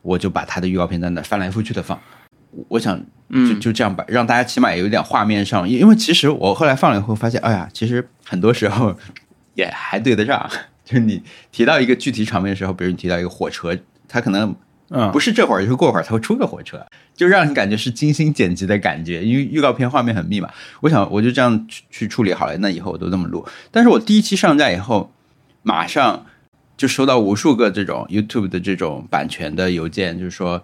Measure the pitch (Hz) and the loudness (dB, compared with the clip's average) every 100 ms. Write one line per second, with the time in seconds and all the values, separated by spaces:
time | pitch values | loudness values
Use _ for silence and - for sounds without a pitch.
0 | 90 90 98 80 - - 92 92 87 87 | -2 -2 0 -4 -6 -4 -2 0 -2 -2
1 | 87 87 - 104 90 104 107 107 82 82 | -4 -4 -4 -4 -2 -4 -4 -6 -6 -10
2 | - - _ _ _ - - 113 110 90 | -12 -20 _ _ _ -20 -4 -2 -2 -4
3 | - _ _ 131 123 104 110 110 113 90 | -8 _ _ 0 0 0 -2 0 -2 -2
4 | - 120 117 120 127 - 123 85 98 107 | -2 -2 2 2 0 2 2 2 0 0
5 | 80 127 107 104 98 107 90 123 202 220 | 0 0 2 0 0 0 0 6 8 8
6 | 185 170 139 143 95 98 160 135 170 104 | 4 2 2 2 0 2 2 4 2 2
7 | 104 110 113 113 117 104 82 - 117 120 | -2 -2 -2 0 0 0 -4 -6 -2 -2
8 | 123 _ - 95 104 110 104 101 113 - | -4 _ -8 0 2 2 0 2 0 -2
9 | - - _ _ _ - 87 - - 104 | -14 -20 _ _ _ -4 -4 -4 -6 -2
10 | 120 107 110 131 - - - _ - 123 | 2 2 2 -2 -4 -10 -14 _ -2 0
11 | 110 92 - - _ - 117 156 123 123 | 2 -2 -10 -20 _ 0 2 4 2 2
12 | - 113 107 95 98 98 95 92 92 87 | 0 -4 -2 -2 -2 -2 -4 -4 -4 -4
13 | 90 87 87 - 78 - 85 87 _ _ | -4 -4 -4 -6 -8 -6 -6 -6 _ _
14 | _ 120 120 98 110 - _ _ _ 143 | _ -4 0 0 -2 -6 _ _ _ -2
15 | 107 143 233 226 165 101 101 127 160 98 | 0 0 0 2 2 2 0 2 2 2
16 | 82 113 113 240 220 - - - - - | 0 -4 0 -2 -2 -6 -16 -18 -20 -20
17 | _ - 180 196 151 139 101 104 131 120 | _ 0 4 6 4 0 0 0 -4 0
18 | 151 147 156 147 92 87 95 104 92 76 | 0 2 0 2 0 0 0 0 0 -4
19 | 82 85 107 131 135 151 143 120 123 135 | -6 -4 0 0 0 0 0 0 0 0
20 | 120 104 82 104 85 - - - 151 143 | 0 -2 -2 -4 -6 -12 -20 -2 2 2
21 | 98 101 117 123 123 110 113 - _ - | 2 2 2 2 2 2 -4 -18 _ -10
22 | 107 - 104 87 - 80 101 85 90 82 | -6 -2 0 0 -2 -2 -4 -4 -8 -8
23 | 87 92 85 85 - - - 220 240 139 | -4 -4 -4 -6 -10 -20 -4 2 4 4
24 | 226 208 208 190 190 147 135 90 104 107 | 4 2 4 2 2 4 2 0 0 -2
25 | - _ _ _ _ _ - 82 85 151 | -2 _ _ _ _ _ -4 -2 -2 2
26 | 123 95 - _ _ _ _ - 131 - | 2 0 -10 _ _ _ _ -4 -2 0
27 | 135 127 101 101 165 117 110 101 95 64 | 2 4 2 2 2 4 2 0 -4 -6
28 | - 101 104 123 95 90 92 92 82 69 | -4 -4 -2 -4 -4 -4 -4 -4 -4 -6
29 | - 92 73 - 78 80 92 87 80 101 | -4 -4 -4 -8 -8 -2 -2 -2 -4 -4
30 | 92 87 92 - 90 87 | -4 -4 -10 -6 -6 -6